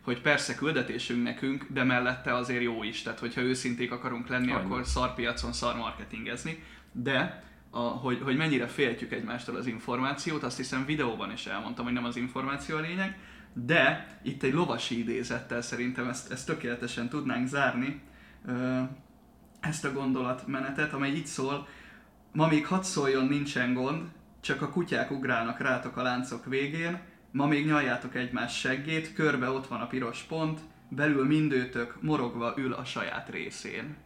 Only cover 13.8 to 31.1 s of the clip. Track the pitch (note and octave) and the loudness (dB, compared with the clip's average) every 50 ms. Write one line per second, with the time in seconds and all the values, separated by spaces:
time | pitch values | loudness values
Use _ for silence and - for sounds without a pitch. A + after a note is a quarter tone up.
13.8 | C3 C3+ - - - - - - - C3 C3+ - - C3+ C3 D#3 - - A#2 A#2+ | 6 6 4 2 -6 -12 -16 -8 -6 -6 -4 0 0 2 4 4 2 2 0 -2
14.8 | - - B2 A#2 A2+ A2+ A2+ A2 A#2+ - B2+ A#2+ B2+ - B2 A#2+ A#2 - D3+ C3 | -2 -2 -2 -2 0 0 -2 -2 -2 -2 -4 -4 -4 -4 -4 -4 -4 -4 -4 -2
15.8 | B2 B2 B2+ - B2 B2 A#2 - - - B2+ B2+ - - D#3+ - - A#2+ A#2+ A#2+ | -2 -2 -2 -2 -2 -2 -4 -6 -6 -8 -8 -8 -4 -4 -4 -2 -2 -4 -4 -2
16.8 | B2 A#2+ - B2 A#2 A#2+ D3+ D3 C#3 C3 - B2 B2+ B2+ C#3 C#3+ C3+ B2+ A#2+ A#2+ | -4 -4 -4 -4 -4 -2 -2 -2 0 0 0 0 0 0 2 4 4 4 4 2
17.8 | C3 C#3+ D3 - - - - - - - - - - - B2 B2 B2+ B2+ B2+ B2+ | 0 -2 -2 -6 -12 -18 -20 -20 -20 -20 -20 -12 -6 -4 -2 0 0 0 2 0
18.8 | C3 C3 C3+ - - - - - - - - - - - - - - D#3+ D#3 - | 0 -2 -4 -12 -16 -20 -20 -20 -20 -20 -20 -20 -20 -20 -14 -4 -2 -2 -2 0
19.8 | - C#3+ C3 C#3 C3+ C3 C3 C3 B2+ B2 B2+ B2+ - - C3+ C3 C3 C3+ C3+ - | -2 -2 -2 0 2 2 2 2 2 0 -2 -4 -4 -4 -2 -2 -2 -2 0 0
20.8 | D3+ D3+ D3+ C3+ C#3 C#3 C#3+ E3 D3+ - - - C3 C3+ C#3+ C#3+ C#3+ - - - | 0 0 2 0 0 0 0 -2 -4 -4 -4 -2 -2 -2 -2 -4 -6 -10 -16 -18
21.8 | - - - - - - - - - - - D#3 D#3+ E3 D#3 D3+ D3+ - F#3 F#3 | -20 -20 -20 -20 -20 -20 -20 -20 -20 -4 2 4 6 6 6 4 4 4 0 0
22.8 | F#3+ - - D3+ C#3 C3+ C3+ C3+ C3 C3+ C#3+ D3 C#3+ C#3+ - C3 B2 B2 B2+ B2+ | 2 0 0 2 4 4 6 6 6 4 4 2 0 0 0 0 2 2 2 2
23.8 | B2+ C3+ D3+ E3 E3 - - - - - - - - - C#3 C3+ D3+ C#3+ - F#3 | 2 0 0 -2 -4 -8 -12 -18 -20 -20 -20 -8 -2 -2 0 0 0 0 0 0
24.8 | E3+ - C#3 A2+ B2+ C3 C#3+ C3 C3 - B2 A2+ A#2 A#2 A#2 - C3+ C3+ B2+ B2 | 2 2 2 0 2 0 -2 -2 0 0 2 2 2 0 -2 0 0 2 2 0
25.8 | - A#2+ - B2+ B2+ B2+ B2 B2 C3 B2+ B2 A2 - B2+ C3+ C3+ C#3 C#3+ D3+ E3 | 0 -4 -4 0 0 0 0 0 -2 -4 -6 -8 -4 -2 0 0 0 0 -2 -2
26.8 | E3 E3+ F3 F3+ - - - - - - - C3+ C#3+ D3 D3+ C#3+ D3+ D#3 D3+ D3 | -2 -2 -4 -4 -8 -16 -20 -20 -20 -4 0 2 4 4 4 4 4 4 4 4
27.8 | C#3 B2+ B2 B2 - B2+ - B2 B2 B2 B2+ A2 A#2+ B2 - - - C3+ C3 C3+ | 4 2 0 0 -4 -4 -4 -4 -4 -2 -2 -2 -2 -2 -2 -2 0 0 0 0
28.8 | C#3+ D#3 D#3+ D#3+ D#3+ - - - D#3+ D3+ C#3 C3 B2+ B2+ C3+ C3 C3 - A#2+ A2 | -2 -2 -2 -2 -2 -2 0 4 4 4 4 4 2 0 0 -2 -2 -4 -6 -6
29.8 | A#2 - - C3 B2 A#2 A#2+ - - - D#3+ D#3+ D#3+ D#3 D#3 - - - - - | -4 -2 -2 -2 -2 -2 -4 -8 -8 -6 -2 0 0 0 -2 -4 -8 -16 -20 -20
30.8 | - - C3+ C3+ D3 D3+ | -12 -8 0 2 4 4